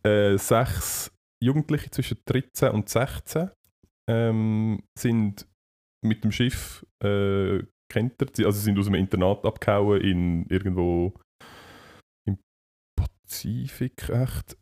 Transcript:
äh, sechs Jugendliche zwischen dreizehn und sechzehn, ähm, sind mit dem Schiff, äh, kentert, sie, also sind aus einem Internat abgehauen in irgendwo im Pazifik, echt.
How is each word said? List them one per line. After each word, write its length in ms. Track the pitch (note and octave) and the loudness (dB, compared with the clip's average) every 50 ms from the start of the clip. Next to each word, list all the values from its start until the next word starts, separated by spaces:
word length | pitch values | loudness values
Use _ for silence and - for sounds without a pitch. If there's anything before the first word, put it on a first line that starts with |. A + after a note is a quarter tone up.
| - | 0
äh, 320 | G#2+ G#2 G#2 G#2 G2+ G2+ | 2 4 4 4 4 4
sechs 760 | F#2+ - - A#2 A2+ C3 - - - - - - - - - - _ _ _ _ _ A#2 | 2 2 2 2 4 4 2 -2 -4 -4 -6 -6 -8 -10 -10 -14 _ _ _ _ _ 0
Jugendliche 480 | B2 C#3 D#3 D3 - D3+ C#3+ - - | 2 2 2 0 0 -2 -4 -4 -6
zwischen 280 | - - B2+ - A2+ - _ | -6 -6 -4 -4 -6 -8 _
dreizehn 440 | - C3+ C3 - - _ - C#3+ B2 - | -2 -2 -2 -2 -4 _ 0 0 2 2
und 160 | G#2+ G#2 - | 0 -2 0
sechzehn, 640 | - A2+ C3 - - - - - - D#3+ E3+ F#3+ - _ _ _ _ _ _ _ _ _ _ - | 0 0 0 0 -4 -10 -12 -6 -4 -4 -4 -4 -6 _ _ _ _ _ _ _ _ _ _ -2
ähm, 720 | A2+ A2+ A#2 A2+ A2 A2 A2 A2 G#2+ G#2+ A2 A2 G#2+ - - _ _ - | 0 2 2 2 2 2 2 2 0 0 0 0 -2 -4 -6 _ _ -4
sind 480 | - A#2+ A#2 A2+ G#2+ G2+ G2+ - - - _ _ _ _ _ _ _ _ _ _ - | -2 0 2 2 2 0 -2 -6 -14 -20 _ _ _ _ _ _ _ _ _ _ -2
mit 200 | A2 G#2+ - - | -2 -2 0 0
dem 80 | G#2+ G2+ | -2 0
Schiff, 520 | - A#2+ B2+ - - - - - - - - _ _ - | 2 0 0 0 -4 -8 -12 -16 -18 -20 -20 _ _ -2
äh, 580 | G2+ G2+ G2+ G2+ G2 G2 G2 F#2+ F#2+ G2 F#2 - - _ _ _ _ | 0 0 0 0 0 0 0 0 0 0 -2 -4 -6 _ _ _ _
kentert, 460 | - G#2+ A2+ C3 - - C3+ - - | -2 -2 -2 -2 -2 -2 -4 -4 0
sie, 80 | - G2+ | 0 2
also 140 | G#2+ G2+ G#2 | 2 2 2
sind 180 | G2+ G#2+ G2+ G2+ | 0 2 2 2
aus 80 | G2+ G2+ | 2 2
einem 80 | G2 | 2
Internat 500 | F2+ F#2+ F#2+ - F#2 F#2 F#2+ G2+ - - | 2 2 0 2 2 2 2 2 2 0
abgehauen 540 | A2 - - - - G2+ G2+ G2+ G#2 G2+ G2 - | -4 -4 0 0 0 2 2 2 2 2 2 2
in 440 | G2 F2+ F2 F2 F2 E2+ E2+ E2+ - | 2 0 2 0 0 0 -2 -2 -2
irgendwo 640 | F2+ F#2 G2 F#2+ F2+ F2+ F2 F2 F2 F2 F2 F#2 - - _ _ _ _ - - - - - - - - - - - - _ _ _ _ _ A2 | -2 -2 0 0 0 0 0 2 2 0 0 -2 -4 -8 _ _ _ _ -20 -20 -20 -20 -20 -20 -20 -20 -20 -20 -20 -20 _ _ _ _ _ -4
im 80 | G2 - _ _ _ _ _ _ _ _ _ _ _ - | -4 -4 _ _ _ _ _ _ _ _ _ _ _ -4
Pazifik, 1080 | - - - _ _ - - - - - A2 B2 B2+ C#3 - - B2+ B2+ - - - - | -4 -4 -6 _ _ -14 -12 -8 -6 -6 -6 -6 -6 -8 -6 -6 -6 -6 -6 -8 -8 -4
echt. 480 | - A#2+ C3 A#2+ - - - - - - | -2 0 0 -2 -4 -8 -10 -10 -16 -20